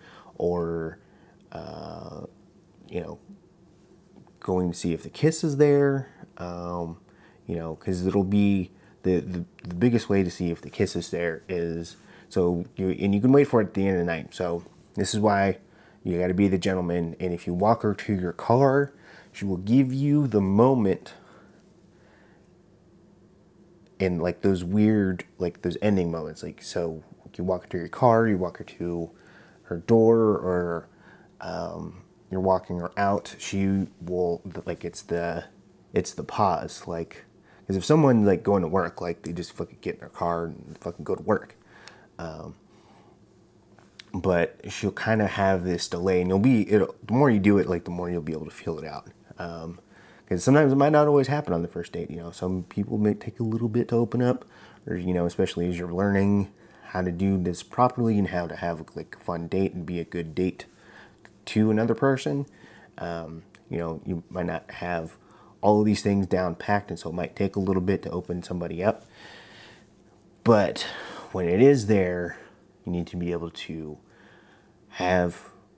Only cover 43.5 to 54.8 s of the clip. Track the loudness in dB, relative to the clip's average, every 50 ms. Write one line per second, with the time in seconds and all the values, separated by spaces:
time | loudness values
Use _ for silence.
43.5 | _ _ _ _ _ -20 -20 _ _ -20 -18 -10 -8 -4 0 2 2 2 2 0
44.5 | -2 -10 -14 -12 -8 -4 -4 -4 -4 -2 0 0 2 2 2 0 2 2 2 2
45.5 | 2 2 0 -2 -2 -2 -2 -4 -4 -2 0 2 2 2 2 4 4 4 6 6
46.5 | 6 4 4 4 4 4 4 2 -2 -10 -6 -2 2 4 4 6 4 6 6 6
47.5 | 6 6 4 2 0 -2 -4 -6 -6 -6 -4 -4 -4 -4 -4 -4 -6 -6 -8 -12
48.5 | -14 -10 -8 -8 -8 -6 -8 -12 -12 -14 -16 -18 -20 -20 _ _ -14 -12 -12 -12
49.5 | -10 -12 -12 -12 -14 -14 -18 _ -20 -20 -20 -20 -20 -20 _ -4 -4 0 4 6
50.5 | 6 6 6 6 4 4 4 6 6 6 6 6 6 4 4 2 0 -2 -2 -2
51.5 | -2 -2 -2 -4 -6 -10 -12 -10 -10 -10 -10 -8 -10 -12 -12 -12 -10 -6 -4 -4
52.5 | -4 -4 -6 -6 -6 -6 -4 -4 -2 0 2 2 2 0 -4 -10 -8 -6 -4 -4
53.5 | -2 -2 -2 0 0 0 0 2 2 0 2 0 0 0 2 2 0 0 -4 -12
54.5 | -20 -20 -20 -20 -20 -18